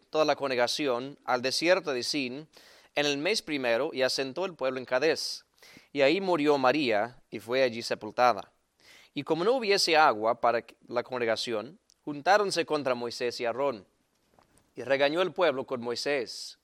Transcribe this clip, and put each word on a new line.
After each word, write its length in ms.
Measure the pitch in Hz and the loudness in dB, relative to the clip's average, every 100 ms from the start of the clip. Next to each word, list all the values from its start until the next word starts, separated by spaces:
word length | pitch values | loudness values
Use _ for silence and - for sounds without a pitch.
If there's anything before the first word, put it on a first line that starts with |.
| _ | _
toda 160 | 156 151 | 0 2
la 100 | 143 | 0
congregación, 840 | 135 123 120 - 143 120 135 147 | 0 0 0 0 -2 -2 -4 -10
al 160 | - 127 | -2 0
desierto 540 | 131 - 165 185 165 | 0 0 2 2 2
de 80 | 127 | -4
Sin, 440 | 117 151 123 135 156 - - - _ | -4 -4 -4 -8 -14 -20 -20 -20 _
en 120 | - 147 | -2 0
el 100 | 143 | 0
mes 240 | 170 220 | -2 -2
primero, 480 | - 143 123 117 151 | -4 -2 2 2 0
y 80 | 127 | 0
asentó 420 | 127 - 135 131 | -2 -2 -6 -6
el 80 | 190 | -8
pueblo 260 | 160 131 131 | -4 -4 -4
en 60 | |
Cades. 600 | 123 127 156 131 - - _ _ - - _ | -2 0 2 0 -4 -10 _ _ -20 -20 _
Y 120 | 139 | 2
ahí 180 | 135 180 | 2 4
murió 380 | 190 170 147 143 | 2 2 4 4
María, 600 | 127 143 127 104 117 - - | 4 4 2 0 0 -8 -14
y 100 | 110 | -12
fue 220 | 107 131 | -2 2
allí 180 | 127 113 | 2 0
sepultada. 720 | - 123 107 107 123 101 - _ _ _ _ - _ | -6 -6 -6 2 2 2 -6 _ _ _ _ -20 _
Y 80 | 147 | -10
como 220 | 139 160 | -4 0
no 80 | 196 | 2
hubiese 440 | 262 208 196 - 156 | 0 2 2 4 6
agua 460 | 151 107 110 123 | 4 4 0 2
para 200 | 120 117 - - - | 2 0 -4 -20 -6
la 140 | 120 | -6
congregación, 760 | 113 123 117 107 123 107 120 190 _ _ | -4 -2 0 -2 -2 -6 -6 -16 _ _
juntáronse 640 | - 147 175 208 202 165 156 | -12 -4 2 2 2 -2 -2
contra 280 | 151 135 | -2 0
Moisés 460 | 123 120 - 123 117 | -2 -4 -4 -4 -4
y 60 | 120 | -4
Aarón. 400 | 117 139 110 90 _ _ _ _ _ _ _ _ - | -2 -2 -4 -12 _ _ _ _ _ _ _ _ -10
Y 60 | |
regañó 400 | 120 135 143 165 | -2 2 2 2
el 100 | 185 | -2
pueblo 320 | - 170 131 | 2 2 0
con 160 | 123 127 | -4 -6
Moisés, 800 | 120 120 143 143 104 - - - | -4 -4 -2 -2 -4 -10 -16 -18